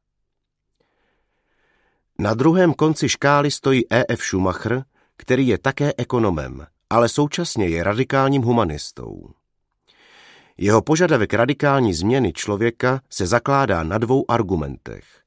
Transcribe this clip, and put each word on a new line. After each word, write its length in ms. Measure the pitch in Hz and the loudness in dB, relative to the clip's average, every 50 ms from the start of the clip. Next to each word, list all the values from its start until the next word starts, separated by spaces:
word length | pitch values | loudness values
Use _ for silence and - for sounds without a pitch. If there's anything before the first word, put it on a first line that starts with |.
| _ _ _ _ _ _ _ _ _ _ _ _ _ _ _ _ _ _ _ _ _ _ _ _ _ _ _ _ _ _ _ _ _ _ _ _ _ _ _ _ _ _ _ - | _ _ _ _ _ _ _ _ _ _ _ _ _ _ _ _ _ _ _ _ _ _ _ _ _ _ _ _ _ _ _ _ _ _ _ _ _ _ _ _ _ _ _ -4
Na 140 | 98 101 113 | -2 0 0
druhém 400 | 117 135 165 165 185 180 170 - | 2 4 4 4 4 4 4 4
konci 360 | - 156 156 156 - 151 123 | 2 2 0 2 0 -2 -2
škály 420 | - - - 143 147 143 143 147 | -2 0 0 2 2 2 2 0
stojí 320 | - - - 139 135 127 - - | -2 -2 0 0 2 2 0 0
E 160 | 107 123 123 - | 0 0 0 0
F 140 | 120 - - | -2 -6 -4
Schumacher, 600 | - - 92 95 92 90 - - 110 120 131 135 _ _ _ _ _ _ | -4 -2 0 0 0 -2 -4 -4 -4 -4 -4 -6 _ _ _ _ _ _
který 300 | _ - - 127 127 135 | _ -4 -2 0 2 2
je 100 | 123 98 | 2 0
také 360 | - - 135 - - 143 147 - | 0 0 -4 -2 0 -2 -2 -2
ekonomem, 680 | - 123 - 127 120 113 101 85 76 67 64 65 69 73 - _ _ _ - | -4 -4 -2 0 0 0 0 0 -2 -6 -8 -10 -14 -18 -20 _ _ _ -2
ale 200 | 110 117 120 113 | 2 2 2 2
současně 580 | - - 147 147 - - 175 - - 117 98 | 2 0 -2 -2 -2 -6 -6 -6 -4 -2 -2
je 160 | 85 82 85 85 | 0 0 0 0
radikálním 580 | 98 104 117 131 - 139 135 135 135 143 139 | -2 0 -2 -2 -2 0 0 2 2 2 0
humanistou. 880 | 117 120 120 117 104 80 73 71 - - - 64 60 55 50 50 50 - - _ _ _ _ _ _ _ _ _ _ _ _ _ _ _ - - - - - - _ _ _ | 2 2 2 2 0 0 -2 -6 -10 -12 -14 -14 -16 -14 -14 -16 -20 -20 -20 _ _ _ _ _ _ _ _ _ _ _ _ _ _ _ -20 -20 -20 -20 -20 -20 _ _ _
Jeho 240 | - 92 101 107 110 | -4 0 4 4 4
požadavek 520 | - - 156 160 185 156 156 117 101 - 104 | 4 2 2 2 2 2 2 2 0 0 2
radikální 600 | 104 120 131 147 - 147 143 139 139 123 104 87 | 0 0 0 0 0 0 2 2 2 2 2 0
změny 400 | 78 90 107 127 139 120 90 80 | 0 0 0 2 2 0 0 -2
člověka 680 | - - 104 104 98 113 117 - - - 127 131 135 _ - | -4 -6 -4 -2 -2 -2 -2 -2 0 -2 -2 -2 -2 _ -10
se 180 | - - 98 | -8 -6 -2
zakládá 560 | 85 113 117 - 139 139 139 139 104 95 82 80 | 0 0 -2 0 0 0 0 0 0 0 -2 -2
na 140 | 80 98 | -4 -2
dvou 340 | 110 117 113 131 139 - - | -2 0 0 0 0 0 0
argumentech. 720 | 117 117 110 90 95 80 73 69 65 - - 60 52 50 - _ _ _ _ | -2 -2 0 0 -2 -4 -4 -6 -10 -12 -14 -16 -16 -16 -18 _ _ _ _